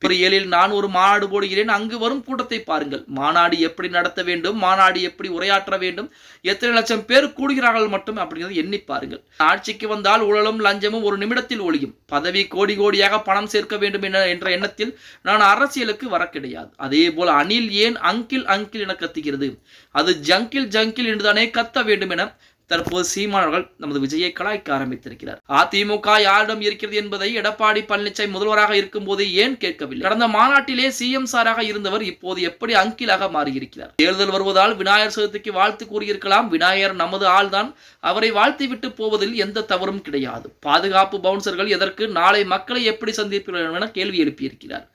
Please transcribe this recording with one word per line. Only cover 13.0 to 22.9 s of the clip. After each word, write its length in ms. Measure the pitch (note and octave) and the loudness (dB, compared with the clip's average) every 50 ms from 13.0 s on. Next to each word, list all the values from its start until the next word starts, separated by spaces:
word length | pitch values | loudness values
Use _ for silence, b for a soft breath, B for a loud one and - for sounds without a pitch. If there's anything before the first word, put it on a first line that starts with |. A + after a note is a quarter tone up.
| G3 G3 G#3 G#3+ G#3 G3 | 2 2 2 0 0 0
பணம் 220 | F#3+ G3+ G#3+ G#3 - | 0 0 0 0 -2
சேர்க்க 220 | G#3 G3+ - G#3+ G3+ G3+ | -2 -2 -2 -4 -2 -2
வேண்டும் 220 | G3+ G3 G3+ G3 G3 | -2 -2 -4 -4 -2
என, 160 | F#3+ G3 F#3+ F3+ F3+ | 0 0 2 0 -2
என்ற 160 | F3 F#3+ F#3+ F3+ | -2 -2 -2 -2
எண்ணத்தில் 360 | F3+ G3 G3 - - G#3+ B3 B B B B B B - F#3 | -2 -4 -6 -4 -6 -6 -6 B B B B B B -2 0
நான் 160 | G#3 G#3+ G#3 G3 | 4 6 6 6
அரசியலுக்கு 560 | G#3 A#3 C#4+ C#4 - C#4 A#3+ A3 G#3 - C4+ A#3+ F#3 | 6 6 2 0 0 -4 -4 -4 -4 -6 -6 -4 -2
வர 100 | E3+ F3 E3+ - | -2 -2 -4 -6
கிடையாது. 360 | D3 C3+ B2+ - D#2+ D#2 - _ - C#3 | -10 -10 -10 -12 -14 -14 -18 _ -10 -6
அதே 180 | C3+ C#3 D3+ E3+ E3+ D#3 | 0 2 4 4 4 2
போல 140 | D#3+ F3+ E3+ D3+ C#3+ | 0 2 4 4 4
அணில் 280 | D3 F#3+ A3 A#3+ A#3 G#3+ G3 G3+ G#3+ | 4 2 0 0 0 -2 2 2 2
ஏன் 120 | A#3 A#3 - - F3 | 2 2 0 -2 -2
அங்கிள் 340 | G3+ A#3 A#3 - C4 C4 - - G3 | -2 -2 -4 -4 -6 -4 0 0 -2
அங்கிள் 280 | G3+ G#3 G#3 - A3 G3+ | -2 -2 -8 -8 -8 -6
என 100 | F#3+ F#3 - E3 | -6 -6 -8 -8
கத்துகிறது, 440 | D#3+ - D#3+ D3 D3 C#3 C3+ C#3 C3 - - b b b b b b - | -8 -8 -6 -6 -6 -4 -4 -4 -6 -6 -10 b b b b b b -2
அது 180 | C#3+ D#3+ F3+ F3 D3+ C#3+ D#3 | 0 2 2 0 0 2 2
ஜங்கிள் 400 | F3+ G3+ A#3+ A3+ - C#4 C4 G#3 G3 | 2 2 2 -2 -4 -4 -4 0 0
ஜங்கிள் 340 | A3 A3 A3 A3 B3+ B3 A3 | 0 0 0 -2 -2 -2 -2
என்றுதானே 340 | G#3+ G#3 G3+ G#3 G#3 G#3+ A#3 A3+ - | -2 0 2 2 2 2 2 0 0
கத்த 280 | A#3 A#3 A#3 - C4+ A3+ G#3+ | -4 -4 -2 -2 -2 0 2
வேண்டும் 260 | G#3 G3 F#3+ F#3 F3 | 0 0 0 -4 -2
என 120 | D#3+ G3 A3+ - b b b b b _ _ | -4 -4 -6 -8 b b b b b _ _
தற்போது 340 | E3+ E3 E3+ - | -4 -4 -2 -2